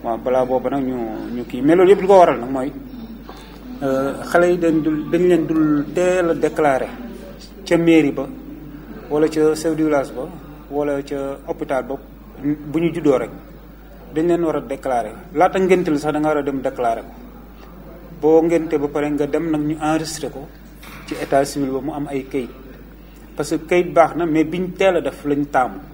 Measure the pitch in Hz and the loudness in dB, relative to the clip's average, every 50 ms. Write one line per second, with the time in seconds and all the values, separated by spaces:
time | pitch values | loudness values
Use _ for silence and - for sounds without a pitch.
0 | - 120 113 110 - 131 127 131 127 123 131 127 123 127 139 143 135 127 127 123 | -4 -4 -4 -2 -2 0 2 2 2 2 0 0 0 0 -2 -2 -2 -2 -4 -4
1 | 117 113 110 113 110 110 117 123 120 - - 123 127 143 165 185 190 180 202 196 | -4 -6 -6 -8 -8 -8 -8 -8 -8 -8 -6 0 4 4 6 6 8 8 6 6
2 | 185 185 202 190 175 165 143 117 131 131 135 131 131 143 - - - - - - | 6 8 10 10 10 8 6 0 -4 -4 -4 -4 -4 -4 -8 -12 -16 -16 -16 -16
3 | 226 - - - - - - - - - - - - - 123 123 139 135 135 135 | -16 -16 -16 -18 -18 -18 -18 -20 -20 -20 -20 -18 -16 -16 -12 -6 -2 -2 0 0
4 | 135 139 131 127 - - - 170 175 180 175 175 165 165 160 160 147 156 156 151 | -2 -2 -4 -6 -8 2 4 4 4 4 4 2 2 2 2 2 2 0 -2 -2
5 | 151 147 175 170 180 180 175 160 156 147 160 160 156 151 151 147 143 147 - 180 | -2 -2 0 2 4 4 4 2 2 0 0 2 2 2 2 0 0 -2 -2 0
6 | 180 180 180 180 175 165 160 143 143 151 151 165 156 147 135 127 120 107 - - | 2 2 2 2 2 0 0 0 0 -2 0 2 2 2 2 2 -2 -4 -8 -12
7 | - - - - - - - - - - - - - - 175 165 170 165 165 160 | -14 -14 -14 -16 -16 -18 -18 -18 -20 -20 -20 -16 -2 0 2 4 6 6 6 6
8 | 147 139 131 131 135 143 - - - - - - - - - - - - - - | 6 4 0 -2 -6 -8 -10 -14 -16 -16 -16 -16 -16 -18 -18 -18 -16 -16 -16 -16
9 | - - 143 151 156 151 151 156 156 156 156 151 - 165 156 151 156 156 151 143 | -10 -4 0 0 0 0 2 2 2 2 2 0 -2 -4 -2 0 0 2 2 0
10 | 131 98 - 120 135 170 180 151 - - - - - - 139 147 147 147 143 139 | 0 -2 -8 -10 -10 -10 -12 -16 -18 -18 -18 -18 -16 -8 -4 -4 -2 -2 -2 -4
11 | 139 - 147 139 139 139 139 143 - - 165 - 156 - 147 131 123 123 143 139 | -4 -6 -8 -6 -6 -8 -8 -10 -8 -10 -8 -8 -6 -4 -4 -4 -4 -4 -8 -10
12 | - - - - - - - - 135 143 151 147 147 147 143 165 170 170 151 170 | -10 -18 -20 -20 -20 -20 -18 -6 -4 -4 -4 -4 -6 -4 -2 0 0 0 -2 2
13 | 156 151 135 123 117 110 - - - - - - - - - - - - - - | 4 4 4 4 2 -4 -10 -16 -18 -20 -20 -20 -20 -20 -20 -20 -20 -20 -20 -20
14 | - - - 151 165 175 170 170 170 160 147 147 127 117 135 131 - 135 127 120 | -20 -8 -4 -2 2 2 2 2 2 0 0 -2 -4 -6 -10 -6 -4 -2 -2 0
15 | 110 104 - - - - - 143 175 185 - 190 190 180 185 180 175 175 151 143 | -2 -4 -8 -14 -18 -8 0 2 2 2 4 2 4 4 4 4 4 0 0 0
16 | 143 151 147 151 151 156 151 147 139 139 135 135 123 135 131 - 123 117 113 110 | 0 -2 -2 0 0 0 0 0 0 -2 -4 -2 -4 -4 -4 0 -2 0 -2 -2
17 | 104 - - - - - - - - - - - - - - - - - - - | -6 -14 -18 -20 -20 -20 -20 -20 -20 -20 -20 -20 -20 -20 -20 -20 -18 -18 -18 -18
18 | - - - - - 151 160 160 160 170 170 165 160 160 160 147 139 143 143 156 | -18 -18 -12 0 4 6 6 6 6 6 2 2 2 2 -2 -2 -2 -2 -2 -2
19 | 147 147 147 143 147 139 147 151 165 165 156 151 147 151 160 151 151 151 156 160 | -2 0 0 0 0 0 0 -2 0 0 -2 -2 -2 -2 -4 -2 -2 0 0 0
20 | 160 156 - - - 123 - 131 143 - - - - - - - - - - - | -2 -4 -8 -8 -8 -10 -10 -10 -16 -16 -18 -20 -20 -20 -20 -20 -20 -18 -18 -18
21 | - - 151 - - - 156 139 143 143 - 147 139 131 131 131 127 151 160 - | -12 -10 -8 -8 -4 2 2 2 2 2 -2 -4 -2 -2 -2 -4 -4 -6 -6 -6
22 | 143 147 143 135 127 - - 139 120 - - - - - - - - - - - | -8 -6 -6 -6 -6 -4 -6 -6 -6 -6 -10 -16 -18 -20 -20 -20 -20 -20 -20 -20
23 | - - - - - - - - 151 143 165 151 160 - 180 180 180 165 147 170 | -20 -20 -20 -20 -20 -20 -6 -6 -4 -2 -2 -4 0 2 2 2 2 4 6 4
24 | 160 147 - 147 175 170 147 160 156 - 160 175 185 180 180 - 196 190 180 165 | 4 6 4 -2 -2 0 2 2 2 0 0 -4 -4 -4 -2 2 2 4 4 2
25 | 139 139 - - - 143 143 139 147 143 - - 131 113 101 - - - | 0 -2 -6 -4 -2 -2 0 0 -2 0 2 2 2 2 -2 -10 -16 -18